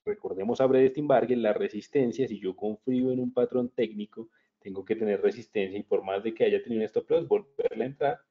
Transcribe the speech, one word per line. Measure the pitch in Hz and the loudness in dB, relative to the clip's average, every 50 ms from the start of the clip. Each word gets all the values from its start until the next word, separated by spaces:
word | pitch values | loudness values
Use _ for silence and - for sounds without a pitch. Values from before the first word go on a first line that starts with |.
| - | -6
recordemos | 415 415 - - - - 95 98 117 117 - | -6 -6 -6 -6 -8 -6 -4 -2 -2 2 2
a | 131 | 4
Bredestein | 131 131 131 131 131 131 151 147 | 6 6 6 6 6 4 2 2
Barger, | 147 135 117 120 117 123 120 | 4 4 4 4 2 2 2
la | 113 107 | 2 2
resistencia, | 104 - 101 98 - 104 - - - 143 127 117 110 131 131 113 | 2 2 0 -4 -4 -8 -8 -2 0 0 0 0 0 -2 -4 -4
si | 107 98 | -4 -6
yo | 104 92 92 | -6 -6 -6
confío | - 104 107 107 - - 131 127 127 127 127 | -4 -4 -6 -6 -4 -4 -2 0 0 0 0
en | 127 127 | 0 -2
un | 123 123 - | -2 -2 0
patrón | 123 120 - - 127 123 123 - | 0 0 2 0 0 -2 -2 -2
técnico, | - 117 104 - 104 104 - - 113 113 - _ _ _ _ _ _ | -2 -4 -2 -4 -8 -10 -10 -12 -16 -16 -16 _ _ _ _ _ _
tengo | - 101 95 98 92 | -14 -12 -12 -8 -4
que | - 107 | -4 -4
tener | 110 110 104 101 98 | -2 0 0 0 2
resistencia | 101 101 104 120 113 _ - 107 98 92 95 | 2 0 0 -2 -8 _ -4 -4 -4 -2 -4
y | 104 - | -8 -4
por | - 104 95 | -2 -2 -2
más | 98 95 98 101 107 | 0 -2 -4 -2 -4
de | 113 113 | -4 -2
que | - 117 | 2 2
haya | 107 104 98 - | 2 2 2 0
tenido | 120 117 110 | -2 -4 -2
un | 110 | -2
stop | 104 - 120 - - | -2 -2 -4 -2 0
loss, | 151 165 151 | 0 0 0
volverle | 139 - - - _ _ - - - - 110 117 | 0 0 0 -2 _ _ -4 -4 -4 -4 -4 -6
a | |
entrar | 135 139 - 151 139 143 - _ _ | -6 -4 -2 -2 -2 -2 -4 _ _